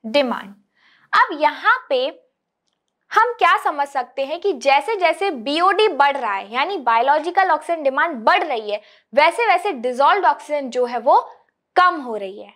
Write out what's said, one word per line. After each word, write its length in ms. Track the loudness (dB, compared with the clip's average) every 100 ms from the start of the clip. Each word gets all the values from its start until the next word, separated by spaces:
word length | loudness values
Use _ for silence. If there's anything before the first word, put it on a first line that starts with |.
डिमांड। 500 | -2 0 0 -4 -10 -20 _ _ _ _ _
अब 240 | 0 0 2
यहाँ 360 | -2 0 0 0 0
पे 160 | -2 -2 -8 _ _ _ _ _ _ _ _ _
हम 200 | 0 0
क्या 220 | 2 2 2
समझ 300 | 0 -4 -4
सकते 380 | -4 -8 -6 -6
हैं 140 | -4
कि 120 | -4 0
जैसे 400 | 2 2 2 0
जैसे 340 | 0 0 -2
बीओडी 560 | -4 -4 0 2 4 2
बढ़ 280 | 2 0 0
रहा 160 | -4
है, 200 | -6 -6
यानी 240 | -4 -4 -4
बायोलॉजिकल 720 | 0 0 2 0 0 0 0
ऑक्सीजन 340 | 0 -2 -2
डिमांड 320 | -2 0 -2 0
बढ़ 200 | 0 0
रही 280 | 0 -6 -6
है, 100 | -8 -10 _ _
वैसे 340 | 2 2 2 0
वैसे 240 | 2 0
डिसॉल्व्ड 520 | -4 -6 2 2 4 0
ऑक्सीजन 440 | -2 -4 -6 -4
जो 160 | -4 -2
है 140 | -2
वो 200 | 2 2 2 -18 _ _ _ 2
कम 200 | 2 2
हो 140 | -8 -10
रही 260 | -10 -14
है। 120 | -20